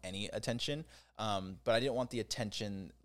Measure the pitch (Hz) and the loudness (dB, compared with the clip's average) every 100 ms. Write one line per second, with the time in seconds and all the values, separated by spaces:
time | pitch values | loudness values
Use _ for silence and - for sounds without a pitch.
0 | 92 95 104 - 110 120 - 147 160 - | -6 -4 -2 -2 -2 0 0 -2 -6 -16
1 | - - 107 98 95 92 - 113 135 120 | -20 -4 0 0 0 -2 4 6 6 2
2 | 127 120 107 - 110 - 104 98 92 - | 0 0 -2 0 -2 0 -2 -4 -6 -12